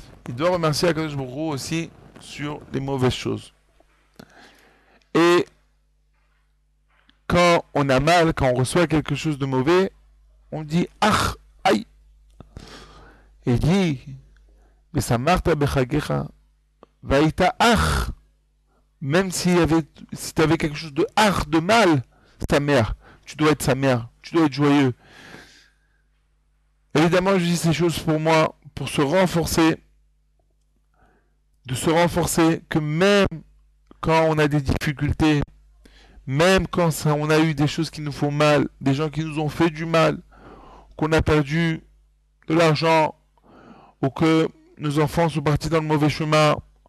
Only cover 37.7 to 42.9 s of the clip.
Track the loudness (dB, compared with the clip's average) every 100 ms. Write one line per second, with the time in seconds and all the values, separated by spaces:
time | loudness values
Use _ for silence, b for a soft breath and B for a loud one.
37.7 | -2 -6 -8 -10 -6 -4 0 2 2 0
38.7 | -4 -2 -2 -2 -6 -6 -6 -6 0 -2
39.7 | -2 -2 2 2 0 -10 B B B B
40.7 | B B -8 -2 0 2 0 0 -2 -2
41.7 | -4 -10 _ _ _ _ _ -4 2 2
42.7 | 2 2